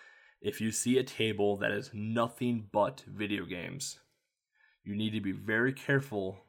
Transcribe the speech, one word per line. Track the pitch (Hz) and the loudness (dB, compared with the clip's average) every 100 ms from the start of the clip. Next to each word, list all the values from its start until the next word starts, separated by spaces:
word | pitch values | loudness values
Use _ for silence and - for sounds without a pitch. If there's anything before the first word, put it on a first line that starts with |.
| - - - _ | -20 -20 -20 _
if | 104 - | -4 -2
you | 110 | -2
see | 104 120 127 | 0 4 4
a | |
table | 123 - 110 101 101 101 | 2 0 0 4 2 4
that | 107 | 2
is | 104 - | 0 -4
nothing | 104 110 113 117 - 123 117 104 | -6 -2 0 0 0 0 -2 0
but | 104 101 139 - | 2 2 0 -10
video | 98 101 101 | -4 -2 -2
games, | 87 90 87 90 - - _ _ _ _ _ _ _ _ | -2 -6 -8 -8 -10 -12 _ _ _ _ _ _ _ _
you | 101 | -8
need | 101 107 | -2 -2
to | 107 | 0
be | 98 | -2
very | 98 101 110 127 | -2 0 2 2
careful | 135 - 139 139 104 95 95 | 0 2 2 2 -4 -4 -6